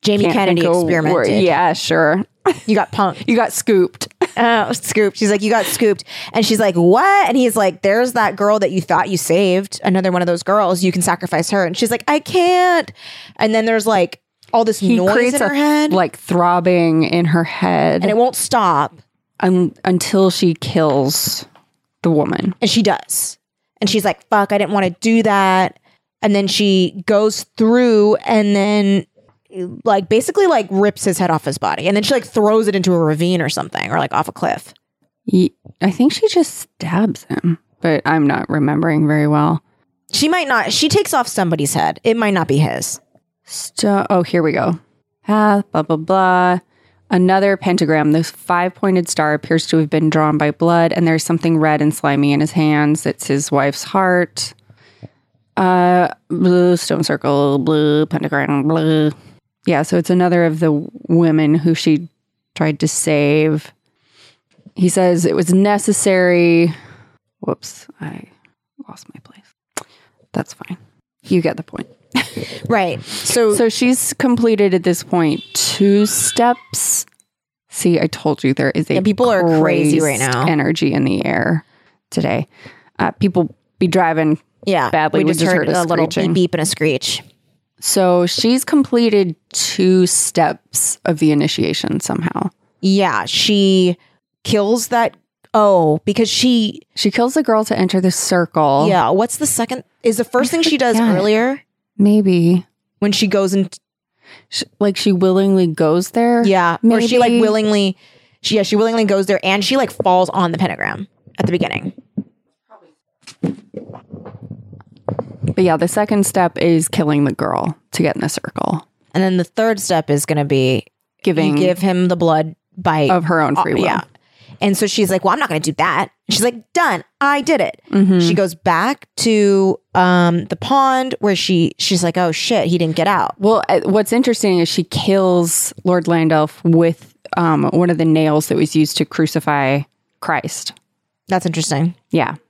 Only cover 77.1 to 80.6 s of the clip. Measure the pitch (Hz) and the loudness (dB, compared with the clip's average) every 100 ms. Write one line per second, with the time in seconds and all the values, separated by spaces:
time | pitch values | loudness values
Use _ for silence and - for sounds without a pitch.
77.1 | _ _ _ _ _ _ - 180 165 160 | _ _ _ _ _ _ -4 0 0 0
78.1 | - - 151 131 135 135 - 156 - 190 | -4 -4 -2 -2 0 -2 -2 -2 -2 0
79.1 | 208 247 202 175 160 160 170 151 147 156 | 0 0 2 2 2 2 2 2 2 0
80.1 | 131 131 123 143 156 | -2 -2 -2 0 -2